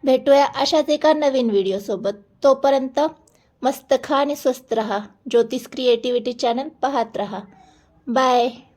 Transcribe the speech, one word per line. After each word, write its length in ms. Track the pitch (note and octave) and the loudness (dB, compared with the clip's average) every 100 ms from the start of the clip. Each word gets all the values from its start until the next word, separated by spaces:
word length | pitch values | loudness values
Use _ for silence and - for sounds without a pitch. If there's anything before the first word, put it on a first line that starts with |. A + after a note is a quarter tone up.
भेटूया 420 | C#4 C4 C4 C#4 C#4+ | 2 2 4 4 4
अशाच 440 | C4+ C#4 D#4+ D4+ | 0 0 0 0
एका 240 | D4+ D4+ | 0 2
नवीन 360 | D4+ D4 C4 A#3 | 2 2 0 0
व्हिडिओसोबत. 720 | G3+ F#3+ F#3+ G3 G3 G3 G#3 _ _ | 0 0 -4 -4 -4 -4 -8 _ _
तोपर्यंत 560 | C#4 C4+ C#4 C#4 C4 C#4 D#4 D#4+ _ _ _ _ | 2 4 2 0 -2 -2 -2 -4 _ _ _ _
मस्त 320 | B3+ C4+ _ C4 | -4 -4 _ -2
खा 140 | - C#4+ | 0 -2
आणि 180 | C#4+ D4 | 0 -2
स्वस्त 380 | C4+ B3 - | -2 -4 -4
रहा. 260 | A3+ G#3+ G3+ G#3 _ - | -4 -2 -6 -8 _ -2
ज्योतिष 380 | A#3 A3+ B3+ - | 0 0 -4 -8
क्रिएटिव्हिटी 680 | - B3+ A#3 B3 B3 A3+ | -4 0 0 0 -4 -4
चॅनल 340 | A#3+ B3 A#3 D4 - | -4 -4 -2 -6 -6
पाहत 360 | C4 C#4 A3+ - | -4 -2 -4 -6
रहा. 220 | G3+ G3 G3 - - _ _ _ - | -8 -10 -14 -20 -20 _ _ _ -4
बाय. 420 | A#3+ C4 B3 A#3+ A#3+ _ | 0 2 2 0 -4 _